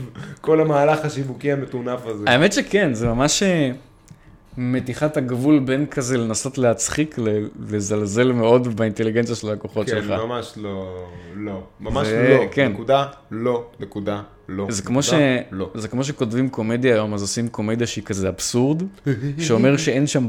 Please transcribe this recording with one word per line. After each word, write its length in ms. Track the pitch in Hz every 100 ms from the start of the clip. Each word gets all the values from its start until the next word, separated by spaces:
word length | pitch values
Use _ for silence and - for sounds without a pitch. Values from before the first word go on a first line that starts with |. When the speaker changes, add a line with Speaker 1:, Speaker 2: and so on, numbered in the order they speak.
| 123 - - -
Speaker 1:
כל 200 | - 156
המהלך 440 | 156 143 147 151
השיווקי 480 | 151 131 135 117 143
המטונף 540 | 139 127 127 123 123 117
הזה. 180 | 107 104
Speaker 2:
האמת 260 | 127 180
שכן, 420 | 208 - 196 185
זה 140 | 110 120
ממש, 340 | 120 143 -
אה, 280 | 196 175 139 127 - - _ - - - _ -
מתיחת 600 | 123 127 123 117 151 147
הגבול 420 | 131 123 135 151
בין 280 | 131 131 143
כזה 320 | - 120 127
לנסות 400 | 113 107 139 127
להצחיק, 600 | 123 113 - - 151 139
ל-, 280 | 110 107 104 - 113
לזלזל 640 | 104 101 107 104 104 127
מאוד 440 | 120 113 123 123 107
באינטליגנציה 580 | 110 104 113 110 117
של 140 | 117 107
הלקוחות 380 | 104 101 107 101
Speaker 1:
כן, 60 |
Speaker 2:
שלך. 280 | 110 101 98
Speaker 1:
ממש 280 | 113 123 - -
לא, 500 | 104 95 92 92 90 87 85 95
לא. 260 | 104 95 - _
ממש 260 | 107 123 107
Speaker 2:
זה, 280 | 113 123 131
Speaker 1:
לא. 40 | 101
Speaker 2:
כן. 200 | - 131
Speaker 1:
נקודה, 340 | 98 117 135 139 - _
לא, 340 | 107 120 120 117 -
נקודה, 400 | 98 107 101 101 101 - -
לא. 180 | 92 98
Speaker 2:
זה 120 | 107
כמו 160 | 95 123
Speaker 1:
נקודה, 180 | 143 165
Speaker 2:
ש-, 340 | 139 127 -
Speaker 1:
לא. 180 | 95 90
Speaker 2:
זה 140 | - 107
כמו 160 | 120
שכותבים 440 | 139 147 120 117 131
קומדיה 440 | 123 110 120 127
היום, 200 | 113 107
אז 80 | 104
עושים 260 | 98 - 117
קומדיה 380 | - 107 117 117
שהיא 180 | -
כזה 240 | - 98 95
אבסורד, 540 | 90 - 120 131 160 190 - -
Speaker 1:
<laughs> 320 | 120 139 143 160
Speaker 2:
שאומר 300 | 113 127 139
שאין 300 | 156 131 143
שם 220 | 147